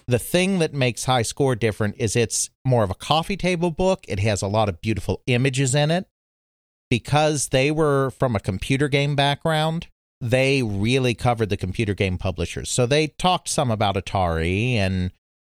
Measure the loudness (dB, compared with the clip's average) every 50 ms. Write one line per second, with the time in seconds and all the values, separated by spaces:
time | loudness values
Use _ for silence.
0 | _ 0 0 0 0 0 0 2 2 2 2 0 0 -2 -2 -2 -2 -2 -2 -2
1 | -2 0 0 0 0 -2 -2 -2 0 0 0 0 0 -2 0 0 -4 -4 -2 -2
2 | -2 0 2 0 0 0 -2 -4 -6 -6 _ _ -2 0 2 2 2 0 -2 -4
3 | -2 0 0 0 0 -2 -4 -2 -2 -2 0 0 0 -2 0 0 0 0 0 -2
4 | -4 -6 -4 -2 0 0 0 0 -2 0 0 2 0 0 -2 -4 -2 -4 -2 -2
5 | -2 -4 -4 -2 0 0 0 2 2 0 0 0 -2 0 0 0 0 0 0 -2
6 | -4 _ _ _ _ _ _ _ _ _ _ _ _ _ _ _ _ -2 -2 -2
7 | 0 2 2 4 4 4 2 0 -2 0 2 2 2 2 2 2 2 2 2 2
8 | 0 -2 -2 0 0 0 0 0 -2 -2 -4 -4 -2 0 0 0 0 2 0 0
9 | 0 0 0 2 2 0 0 0 -2 -2 0 0 0 -2 -2 -4 -8 -12 _ _
10 | _ _ _ -8 -4 0 2 2 4 4 2 2 0 0 -2 0 0 2 2 2
11 | 2 2 0 2 2 0 2 2 0 -2 -2 -2 -4 -4 -2 -2 -2 -2 0 0
12 | 0 0 0 -2 -2 -4 -4 -2 -4 -6 -6 -8 -8 -4 0 0 2 2 2 2
13 | 0 -2 -4 -2 0 0 0 0 -2 -4 -2 -2 0 0 0 0 0 0 0 -2
14 | -4 -2 -2 0 0 0 0 0 0 0 0 0 0 0 0 0 0 0 0 -2
15 | -2 -4 -6 _ _ _ _ _